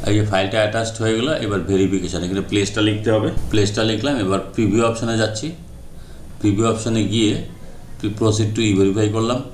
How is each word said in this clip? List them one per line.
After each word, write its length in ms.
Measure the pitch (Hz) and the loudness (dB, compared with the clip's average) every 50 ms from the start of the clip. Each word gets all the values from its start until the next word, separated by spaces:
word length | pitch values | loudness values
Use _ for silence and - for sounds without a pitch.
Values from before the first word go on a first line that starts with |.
| - | 2
এই 60 | 101 101 | 2 2
যে 80 | 107 104 - | 2 2 2
ফাইলটা 260 | 101 92 98 98 - | 2 0 0 2 2
অ্যাটাচড 380 | 110 107 107 104 113 113 110 - - | 2 2 2 0 -2 -4 -4 -4 -2
হয়ে 120 | 113 110 110 | 0 0 2
গেল। 100 | 113 123 151 156 - 120 | 2 0 0 -2 -2 -2
এবার 140 | 104 101 95 82 80 | -2 -2 -2 0 2
ভেরিফিকেশন, 500 | 98 95 98 92 95 95 87 82 - 80 87 | 2 4 4 4 2 0 -2 -2 -4 -4 -4
এখানে 160 | 90 95 98 92 - | -2 -2 -4 -2 0
প্লেসটা 320 | 104 104 98 95 - 110 | 0 0 0 0 0 2
লিখতে 280 | 104 107 104 104 - 117 110 | 2 2 2 0 0 2 2
হবে। 140 | 107 98 - - - - - | 2 2 2 0 0 0 2
প্লেসটা 320 | - 104 101 98 - 113 110 | 2 2 2 2 2 0 0
লিখলাম, 320 | 110 113 101 110 143 143 123 101 | 0 0 0 0 0 0 0 0
এবার 140 | 92 98 95 92 - - | 0 0 -2 -2 -4 -2
প্রিভিউ 280 | - 113 107 101 113 117 117 | 0 2 2 4 4 2 2
অপশনে 260 | 113 - - 113 113 | 0 0 -2 -2 0
যাচ্ছি। 300 | 113 110 104 107 - 143 156 175 - - - - - - - - - - - - - - - - - | 0 0 0 -2 -4 -8 -8 -10 -10 -14 -16 -16 -14 -14 -14 -14 -14 -16 -16 -16 -16 -14 -14 -10 -2
প্রিভিউ 260 | - 104 101 101 113 113 | 0 2 2 4 2 2
অপশনে 300 | 113 110 - 117 113 110 104 95 107 | 2 0 -2 0 0 0 0 2 2
গিয়ে 180 | 117 110 104 113 - - - - - - - - - - - - | 2 2 2 0 -2 -6 -8 -12 -14 -16 -16 -14 -16 -14 -14 -12
pre-, 160 | - - 104 104 - | -6 -6 -6 -2 0
proceed 300 | 113 110 104 104 113 104 107 | 2 2 4 2 2 0 0
to 60 | 117 117 104 | 0 2 2
e-verify 380 | 98 95 98 98 95 110 107 104 104 | 4 4 4 4 4 2 0 2 2
করলাম 240 | 113 113 117 123 135 - - | 0 0 0 -2 -2 -4 -8